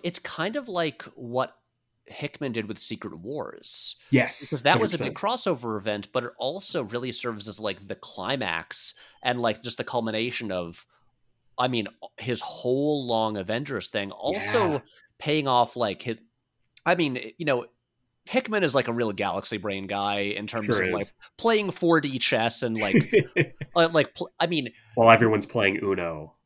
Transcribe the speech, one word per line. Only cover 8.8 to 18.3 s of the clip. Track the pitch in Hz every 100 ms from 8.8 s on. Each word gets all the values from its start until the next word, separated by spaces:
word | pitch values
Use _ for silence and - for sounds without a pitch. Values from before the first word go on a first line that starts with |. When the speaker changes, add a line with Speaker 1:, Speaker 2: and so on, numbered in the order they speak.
| - - - _
Speaker 1:
and, | 127 123
like, | 117 107
just | 123 -
the |
culmination | 117 123 113 110 117 - 110
of, | 92 85 - - _ _ _ _ _ _ -
I | 127
mean, | 120 98 - - -
his | 117 113
whole | - - 123 131 147 147 123
long | 113 110 104
Avengers | 92 117 147 113 -
thing. | 107 98
Also | 98 123 196 202 233 180
Speaker 2:
Yeah. | 143 - - _ _
Speaker 1:
paying | 151 156 135
off, | 123 117 120
like, | 107 90
his, | 123 110 _ _ _ _ _ - 165
I | 180
mean, | 147 127 110 -
you | 151
know, | 127 - _ _ _ _ _
Hickman | -